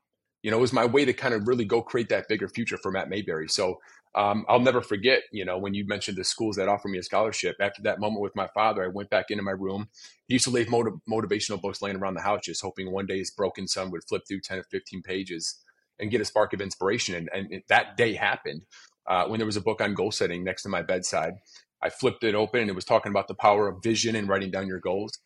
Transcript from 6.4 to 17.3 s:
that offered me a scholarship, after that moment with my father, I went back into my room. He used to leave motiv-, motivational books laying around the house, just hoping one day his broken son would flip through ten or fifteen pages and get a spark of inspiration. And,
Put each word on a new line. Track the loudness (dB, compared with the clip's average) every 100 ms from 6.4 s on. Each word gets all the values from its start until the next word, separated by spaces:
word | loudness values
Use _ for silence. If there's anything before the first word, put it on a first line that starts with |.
| -2 0
that | 0
offered | 0 -2
me | -6
a |
scholarship, | -2 0 2 0 -4 0
after | -2 0
that | -2 0
moment | -2 -2
with | -4 -2
my | -2
father, | 2 2 2
I | -2
went | -4 0
back | 0 0
into | -4
my | -2
room. | -2 -2 -4 -6 -12 -20 _ 0
He |
used | 0
to | 2
leave | 2 2
motiv-, | 2 2 -4 -4
motivational | -2 0 -2 -2 -4
books | -6 -4
laying | -6 -4
around | -4
the | -2
house, | 0 -2
just | -2 -8
hoping | -8 -6 -6
one | -4
day | -2 -4
his | -4
broken | -2 -2 -2 -4
son | -4 -4
would | -8 -4
flip | -6 -4
through | -10
ten | -6 -10
or | -6
fifteen | -8 -8 -14
pages | -6 -6 -4 -6 -8 -10 _ _ _ -10
and | -2
get | -2
a |
spark | 2 2 2
of | 0
inspiration. | -6 -2 0 0 -2 -4
And, | -6